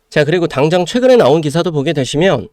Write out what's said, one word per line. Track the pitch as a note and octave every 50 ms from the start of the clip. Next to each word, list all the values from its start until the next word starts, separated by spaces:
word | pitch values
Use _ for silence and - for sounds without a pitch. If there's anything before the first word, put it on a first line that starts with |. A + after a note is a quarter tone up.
| _ _
자, | - D#3 D3
그리고 | C#3 D#3+ F#3 E3+ D#3
당장 | - C3 C#3 D#3+ E3+ F3+ F3+
최근에 | - - B3+ B3 B3+ B3+
나온 | A#3 D#3 B2 C#3+ E3
기사도 | D#3 D3 C3+ E3+ E3+ F3+
보게 | D#3 D3 C3 D#3+ D#3+
되시면 | C#3+ B2+ - - D3 E3 G3 D#3+ A#2+ F#2 -